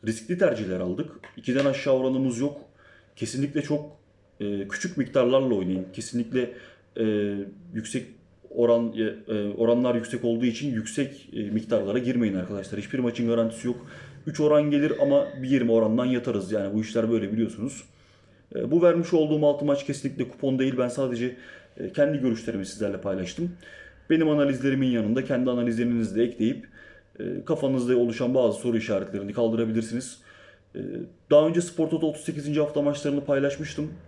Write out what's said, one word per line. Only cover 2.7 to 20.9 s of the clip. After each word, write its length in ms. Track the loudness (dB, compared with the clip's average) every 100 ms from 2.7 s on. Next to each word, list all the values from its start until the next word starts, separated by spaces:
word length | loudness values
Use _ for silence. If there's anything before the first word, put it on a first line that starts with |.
| _ -20 -20 _ -10
Kesinlikle 460 | -6 -2 -2 -2
çok, 340 | -2 -4 -4 -18 _ _ _ _
e, 280 | -4 -4 -6
küçük 280 | -6 -6 -4
miktarlarla 580 | 0 2 4 4 4
oynayın. 320 | 0 0 -2 -4
Kesinlikle, 580 | -10 -6 -4 -2 -2 -4 -8 -20 -20 _ -4
e, 60 | 0 0 -2 -4 -8 -14 -12
yüksek 320 | -10 -6 -8 -8 -20 _ _ -12
oran, 400 | 0 4 4 2 -2
e, 380 | -2 -4 -6
e, 200 | -4 -4
oranlar 400 | 0 2 4 2
yüksek 300 | 0 -4 -4
olduğu 200 | -2 0
için 280 | 0 -2 -4
yüksek, 560 | -4 -4 -4 -6 -6 -12
e, 100 | -8
miktarlara 560 | -4 -4 0 -2 0 -2
girmeyin 360 | 0 0 0
arkadaşlar. 460 | -2 -4 -8 -8 -8
Hiçbir 180 | -6 -2
maçın 300 | -2 -2 0
garantisi 380 | 2 0 -2 -6
yok. 200 | -6 -10 -18 -20 -12 -10
Üç 140 | 0
oran 300 | 4 4 4
gelir 220 | 2 2 2
ama 260 | 4 4 2 -4
bir 60 | 0
yirmi 240 | 2 4
orandan 340 | 4 4 2 2
yatarız. 460 | 0 0 -2 -2
Yani 220 | -2 -2
bu 60 | -2
işler 300 | -2 0 2
böyle, 220 | 0 0
biliyorsunuz. 520 | 0 -2 -2 -8 -8 -20 _ _ _ _ _ _
E, 160 | -6 0
bu 120 | 6
vermiş 320 | 6 4 2
olduğum 320 | 2 4 4 4
altı 180 | 2
maç 220 | 2 0 0
kesinlikle 420 | -6 -6 -4 -6
kupon 300 | -2 -2 2
değil. 160 | 0 0
Ben 100 |
sadece, 480 | -2